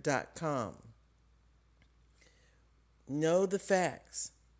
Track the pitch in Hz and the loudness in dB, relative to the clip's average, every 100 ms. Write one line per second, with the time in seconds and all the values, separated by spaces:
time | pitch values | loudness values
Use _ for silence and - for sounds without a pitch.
0 | 147 131 - - 160 139 104 - 113 - | -2 -2 -2 -6 -4 -2 -4 -8 -20 -20
1 | _ _ _ _ _ _ _ _ _ _ | _ _ _ _ _ _ _ _ _ _
2 | _ _ - _ _ _ _ _ _ _ | _ _ -20 _ _ _ _ _ _ _
3 | - 143 160 175 190 196 - 190 170 - | -8 -2 2 4 2 0 2 2 2 -4
4 | - - - - _ | -10 -8 -8 -10 _